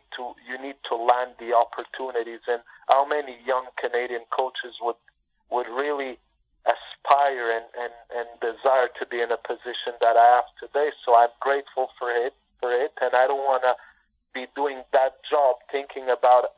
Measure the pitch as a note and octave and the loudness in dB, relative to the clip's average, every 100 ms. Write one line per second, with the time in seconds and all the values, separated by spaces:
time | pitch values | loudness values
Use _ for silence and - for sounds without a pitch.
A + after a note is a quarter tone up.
0 | _ - B2 - A#2+ B2+ C#3 C#3 - A#2+ | _ -14 -14 -14 -14 -12 -12 -14 -6 -2
1 | A#2 B2 B2+ B2 A#2 A#2 A#2+ - A#2 - | 0 0 -2 -10 -2 0 0 -4 -12 -10
2 | C3 A#2+ A#2 A#2 - A#2+ - - - C3+ | -6 -6 -6 -10 -6 -6 -6 -20 0 2
3 | C#3+ D3+ C3+ A#2+ A#2+ B2+ B2+ - B2+ A#2+ | 2 -2 -4 -10 -4 -4 -4 -8 -4 -4
4 | B2 A#2+ - - C3 - B2 - A#2+ - | -4 -8 -6 -4 -4 -6 -14 -8 -8 -8
5 | _ _ _ _ _ B2 A#2+ A#2+ D3 C#3+ | _ _ _ _ _ -6 -6 -6 -4 -4
6 | C3+ B2+ _ _ _ _ A#2 A#2 - - | -6 -10 _ _ _ _ -2 -2 -6 -14
7 | - C#3 C#3+ C3 A#2 A2+ A#2 A#2+ A#2+ A#2+ | 2 4 4 0 -2 -2 -4 -10 -10 -12
8 | A#2 A#2+ A#2 - A#2+ A2+ C#3 C3 A#2+ - | -10 -8 -8 -6 -6 0 2 4 2 -4
9 | C3 A#2+ A#2 A#2 - A#2+ A#2+ A#2 - A#2+ | -8 -4 -2 -4 -6 -10 -8 -10 -10 0
10 | A#2 A#2 A#2+ B2 A#2+ - A#2+ C#3 D3+ - | 4 6 6 6 2 -10 -6 -2 -2 -4
11 | - A#2 A#2+ - C3+ C#3 C#3 - C3 - | 4 6 6 0 -2 -2 -4 -6 -6 -6
12 | B2 A#2+ B2 - _ _ B2 B2 C#3+ - | -4 -2 -2 -6 _ _ -2 0 -2 -2
13 | B2+ B2 C3 C#3 C#3 B2+ B2+ B2 - _ | 0 4 2 2 0 2 2 0 -6 _
14 | _ _ _ C3 B2+ - C#3+ C3 - C3+ | _ _ _ -12 -10 -6 -6 -6 0 2
15 | C3 - - D3+ C3+ B2+ - C#3 C#3 C3+ | 2 -2 -2 2 2 2 -4 -8 -8 -10
16 | C3 A#2+ B2+ B2 - | -4 2 6 6 4